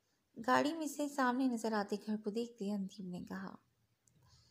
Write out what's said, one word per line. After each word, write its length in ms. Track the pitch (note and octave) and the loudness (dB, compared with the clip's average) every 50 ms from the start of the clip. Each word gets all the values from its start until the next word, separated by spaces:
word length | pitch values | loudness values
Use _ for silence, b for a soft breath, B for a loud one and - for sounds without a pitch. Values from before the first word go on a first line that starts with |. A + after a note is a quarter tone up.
| _ _ _ _ _ _ - - | _ _ _ _ _ _ -12 -4
गाड़ी 340 | A3+ B3+ B3+ B3+ C4 D4 E4 | 2 4 4 6 6 4 2
में 140 | E4 D#4 | 0 -4
से 220 | C#4+ C#4+ - D4 C#4+ | -4 -2 -2 -4 -2
सामने 380 | C#4+ - C4 B3 A#3+ C4 C4+ | 2 2 2 4 4 4 4
नजर 260 | C4 A#3+ A3+ A#3+ A3 A3 | 2 2 2 0 2 2
आते 240 | G#3 G3+ G#3 G#3+ | 2 0 0 -2
घर 200 | G3+ - G#3+ G#3+ | -4 -2 -2 -2
को 140 | G#3+ - G#3 | -2 -2 -2
देखते 380 | G3 A#3 A#3+ A#3 A#3 - G3 G3+ | -2 -2 -4 -4 -4 -6 -4 -2
अंदीब 420 | G#3 G3+ F#3+ F#3+ - G#3 F#3 F3+ | -2 -2 -2 -4 -6 -10 -8 -8
ने 120 | F3+ F3 - | -8 -8 -8
कहा, 340 | - F#3+ F#3+ F#3+ - - - _ _ _ _ _ _ _ _ _ _ _ b b b b b b b | -8 -8 -8 -8 -10 -12 -14 _ _ _ _ _ _ _ _ _ _ _ b b b b b b b